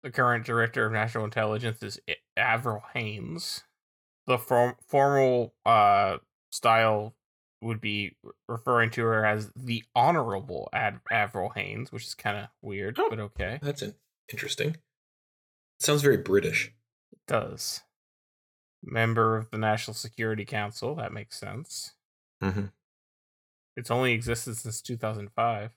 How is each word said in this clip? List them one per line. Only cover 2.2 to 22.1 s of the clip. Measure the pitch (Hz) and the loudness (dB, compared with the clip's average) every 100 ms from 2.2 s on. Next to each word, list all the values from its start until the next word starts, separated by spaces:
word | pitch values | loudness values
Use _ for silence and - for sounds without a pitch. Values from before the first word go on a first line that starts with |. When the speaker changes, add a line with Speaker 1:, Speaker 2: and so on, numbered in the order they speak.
| _ - | _ -2
Speaker 1:
Avril | 120 113 123 107 - | 2 2 0 -4 -6
Haines. | 127 110 104 113 165 - - _ _ _ _ _ _ - | -8 -6 -8 -10 -8 -8 -10 _ _ _ _ _ _ -2
The | 127 | 0
form-, | - 123 123 123 _ | 4 4 4 0 _
formal, | 143 139 139 131 123 113 _ 110 | 2 4 6 4 4 0 _ 4
uh, | 113 104 101 98 80 _ _ _ | 6 8 6 4 -2 _ _ _
style | - 117 113 113 107 107 _ _ _ _ _ | 0 4 6 6 2 -2 _ _ _ _ _
would | 113 110 | -6 -4
be | 107 104 101 _ | -2 -4 -4 _
re-, | - - - | -20 -20 -10
referring | 113 - 120 113 | -6 2 4 4
to | 117 | 2
her | 113 110 107 | 2 4 2
as | 107 107 | 2 -4
the | - 123 117 - | -10 -6 -6 0
Honorable | 120 131 170 117 98 - 82 - | 4 4 4 0 -4 -6 -10 -4
Ad-, | - 107 113 - | -2 -2 -4 -2
Avril | 113 104 104 98 | 0 0 -2 -6
Haines, | 107 98 107 127 | -4 -8 -8 -10
which | 113 113 | -12 -12
is | |
kinda | - 107 101 104 _ | -6 -4 -4 -8 _
weird, | 104 101 98 135 | -10 -6 -6 -2
Speaker 2:
Oh, | - | -2
Speaker 1:
but | 113 | -2
okay. | 104 - 92 131 | -8 -6 -6 -4
Speaker 2:
that's | 147 143 | -6 -6
in-, | - - _ _ _ | -8 -10 _ _ _
interesting. | 110 - - 143 160 _ _ _ _ _ _ _ _ _ _ | -10 -8 -2 -2 -4 _ _ _ _ _ _ _ _ _ _
Sounds | - 147 | 0 4
very | 143 113 | 4 4
British. | - 98 85 - - _ _ _ _ | 4 2 2 -2 -4 _ _ _ _
Speaker 1:
It | - - | -20 -2
does. | 113 104 101 - - _ _ _ _ _ _ _ _ _ _ | -2 -2 -8 -8 -10 _ _ _ _ _ _ _ _ _ _
Member | - 113 113 113 110 110 | -6 0 2 4 4 2
of | 110 | -2
the | 110 | -2
National | 110 107 - | 0 0 -2
Security | 110 113 - 113 107 | -10 -12 -6 -4 -4
Council, | 101 107 104 - 117 156 | -4 -6 -6 -6 -8 -6
that | 113 | -8
makes | 107 104 - | -10 -14 -14
sense. | 101 104 165 - - _ _ | -12 -12 -12 -12 -14 _ _